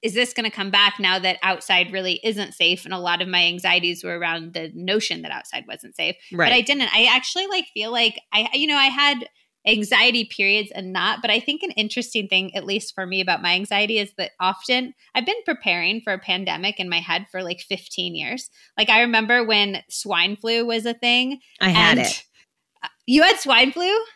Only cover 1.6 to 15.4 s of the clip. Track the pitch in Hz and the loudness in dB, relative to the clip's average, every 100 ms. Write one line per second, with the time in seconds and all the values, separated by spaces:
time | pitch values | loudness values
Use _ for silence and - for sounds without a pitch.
1.6 | - 185 180 190 185 180 220 202 185 - | 0 2 2 -2 -2 -2 -2 -4 -6 0
2.6 | 170 180 180 185 175 175 185 180 175 175 | 0 0 -4 -6 -2 -2 0 2 0 0
3.6 | 180 175 175 175 180 170 170 165 165 170 | 0 0 0 -4 -6 -6 -4 -4 -6 -10
4.6 | 160 - 180 208 214 165 - 139 - 131 | -10 -10 -2 0 0 -6 -8 -10 -10 -12
5.6 | 117 110 95 - 165 185 - 175 170 240 | -12 -16 -16 -6 -6 -6 -10 0 4 4
6.6 | 226 285 247 214 233 254 262 349 392 381 | 2 0 2 4 4 4 0 -6 -4 -4
7.6 | - - 214 240 233 220 _ 214 220 269 | -4 -8 -6 0 0 -2 _ -2 0 -2
8.6 | 302 294 269 262 285 269 - _ _ _ | 0 2 2 4 2 2 -6 _ _ _
9.6 | - 220 208 233 240 240 220 - 196 208 | 0 0 4 4 4 2 -2 -2 2 2
10.6 | 208 - 185 185 180 226 240 214 254 294 | 0 -8 -8 -2 -2 -2 0 0 0 -6
11.6 | 381 269 214 247 240 226 196 190 190 196 | -6 -4 -4 -4 -4 -4 0 -2 -2 -6
12.6 | 160 202 - - 185 190 185 170 175 180 | -4 -6 -6 -10 -6 -4 -2 -2 0 0
13.6 | 196 202 208 226 202 - 180 _ 185 190 | 0 -2 0 -2 -4 -6 -10 _ -2 -2
14.6 | - 254 254 - _ - 254 453 | -2 -2 -2 -12 _ -4 -2 -4